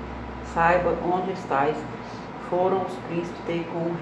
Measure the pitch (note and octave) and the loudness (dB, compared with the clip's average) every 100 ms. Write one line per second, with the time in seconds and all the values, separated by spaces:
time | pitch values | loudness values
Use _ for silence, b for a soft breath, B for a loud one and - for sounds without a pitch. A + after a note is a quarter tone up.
0 | - - - - - E3+ E3 F3+ E3+ - | -8 -8 -8 -8 -4 4 6 6 4 2
1 | F3 F3+ F#3 F3+ - C3+ C#3+ D3+ B2 - | 2 2 0 -4 0 2 4 2 -4 -8
2 | B B B - - F3 F#3 F#3+ F3+ - | B B B -10 -2 2 4 4 0 -4
3 | - E3+ F3 - - E3+ E3 F3 E3+ E3+ | -4 -4 -4 -6 -4 -2 -2 -2 -2 -2